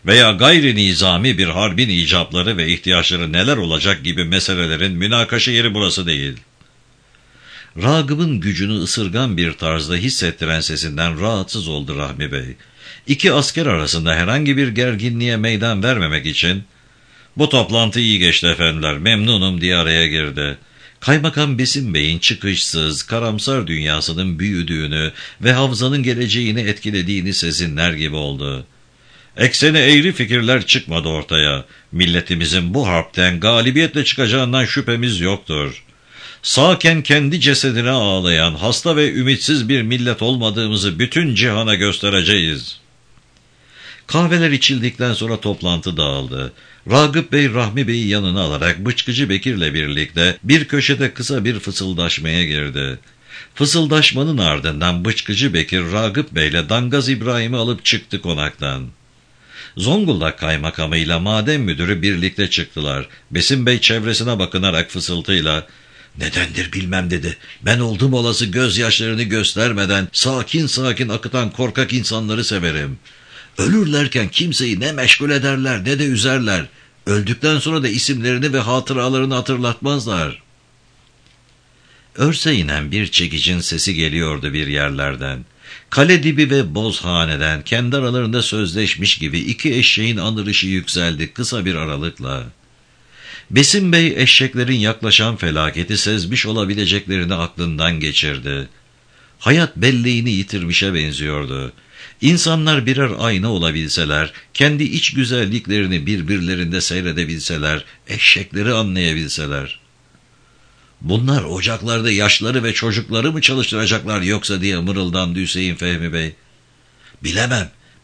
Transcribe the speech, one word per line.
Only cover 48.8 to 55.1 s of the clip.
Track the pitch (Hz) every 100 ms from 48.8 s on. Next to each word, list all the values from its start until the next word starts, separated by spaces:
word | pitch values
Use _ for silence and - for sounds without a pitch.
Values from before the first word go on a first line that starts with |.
| 110
Bıçkıcı | - - 120 120
Bekir'le | 98 131 104 78
birlikte | 78 73 73 78 82 90 90
bir | 98 151 143
köşede | 143 135 131 131
kısa | - 117 131 110
bir | 107
fısıldaşmaya | 101 92 95 87 85 - 80 85
girdi. | 80 76 71 69 67 64 - _ - - - -
Fısıldaşmanın | 143 170 151 156 143 127 151 139
ardından | 82 76 82 76 87 87
Bıçkıcı | 101